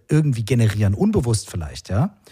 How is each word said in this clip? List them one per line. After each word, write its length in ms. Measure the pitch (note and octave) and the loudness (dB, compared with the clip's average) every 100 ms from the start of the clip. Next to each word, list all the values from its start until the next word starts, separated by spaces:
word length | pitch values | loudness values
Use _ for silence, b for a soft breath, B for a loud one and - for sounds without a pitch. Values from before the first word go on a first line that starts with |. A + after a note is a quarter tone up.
| - | -2
irgendwie 340 | D3+ D3+ A#2 | 0 0 -2
generieren, 480 | G#2+ B2+ A2 G#2 G2+ | 0 2 2 2 0
unbewusst 560 | G2+ G#3 G#3 A#2+ G#2+ - | 2 2 2 0 -2 -4
vielleicht, 400 | G2 D2 - - | -8 -8 -10 -4
ja. 300 | G2 F3+ - B | -2 -2 -4 B